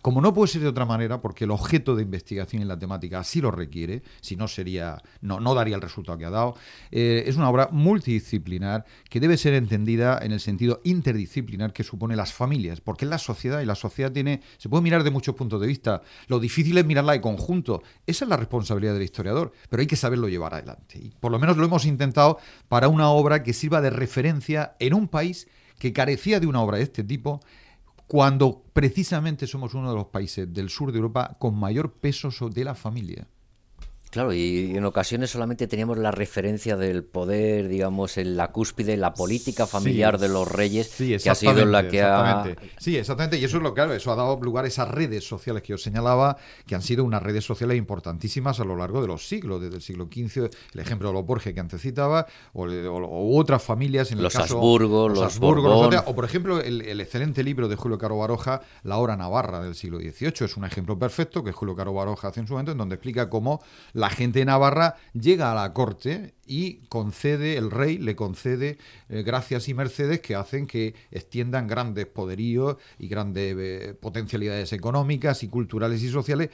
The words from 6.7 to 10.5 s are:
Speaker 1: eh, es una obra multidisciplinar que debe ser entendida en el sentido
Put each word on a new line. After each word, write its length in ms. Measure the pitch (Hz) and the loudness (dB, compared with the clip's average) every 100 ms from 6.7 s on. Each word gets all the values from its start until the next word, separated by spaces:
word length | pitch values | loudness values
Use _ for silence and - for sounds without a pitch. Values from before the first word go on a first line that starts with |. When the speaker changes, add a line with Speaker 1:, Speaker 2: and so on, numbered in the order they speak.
| - - | -20 -6
Speaker 1:
eh, 340 | 117 120 117 123 | 0 2 2 0
es 100 | 139 | 2
una 120 | 135 | 4
obra 200 | 123 135 | 4 4
multidisciplinar 1120 | 147 165 214 127 110 - 104 85 90 98 107 - - - | 4 4 4 2 -2 0 -4 -4 -6 -4 -4 -6 -20 -6
que 120 | 120 | 0
debe 180 | 160 165 | 2 4
ser 160 | 151 | 4
entendida 640 | 139 107 107 107 113 123 127 | 2 2 0 2 2 2 2
en 120 | 110 | 0
el 80 | 107 | -4
sentido 400 | 107 | -2